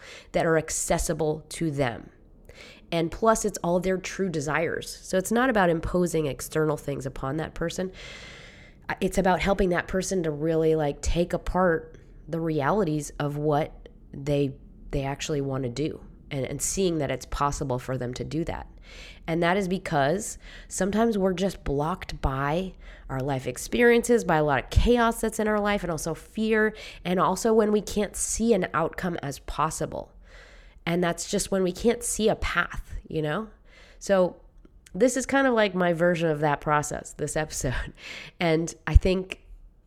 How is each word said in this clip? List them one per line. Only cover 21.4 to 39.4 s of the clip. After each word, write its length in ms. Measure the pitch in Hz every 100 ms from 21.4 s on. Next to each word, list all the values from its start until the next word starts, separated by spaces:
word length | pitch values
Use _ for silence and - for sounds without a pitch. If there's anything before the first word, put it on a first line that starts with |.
| 196 -
blocked 560 | - 139 151 185 - 147
by 540 | 147 135 143 165 190 - - - -
our 120 | 135
life 260 | 135 135 127
experiences, 800 | 127 - 220 240 233 233 240
by 120 | 180 156
a 80 |
lot 180 | 151 131
of 80 | -
chaos 500 | - 220 240 226 226
that's 200 | 226 220
in 80 | 214
our 120 | 214
life, 220 | 202 202
and 80 | 175
also 240 | 156 170
fear, 600 | 156 - - 220 220 214 214 - -
and 140 | 175 180
also 340 | 160 190 233
when 200 | 226 214
we 80 | 208
can't 360 | - 208 202 -
see 380 | - - 226
an 140 | 202 180
outcome 460 | 151 160 - 175 170
as 180 | 139 -
possible. 720 | - - 156 - 147 - - - - - - - - -
And 180 | - 175
that's 260 | 175 170 -
just 220 | - -
when 120 | 196
we 100 | 185
can't 320 | 180 233 233
see 240 | - - 214
a 80 | 165
path, 580 | - 175 - - - - -
you 120 | 160
know? 280 | 151 165 220 - - - - -
So 380 | - 190 180 - - - - - -
this 220 | 180 254 262
is 100 | 247
kind 200 | 269 269
of 80 |
like 200 | 226 208
my 180 | 180 175
version 380 | 165 175 170 165
of 100 | 147
that 200 | 151 143
process, 520 | - 147 147 - -
this 240 | - 147 156
episode. 380 | 151 - 139 - - - -
<laughs> 320 | - - -
And 320 | 175 160 165 - -
I 80 |
think, 480 | 156 190 185 185 -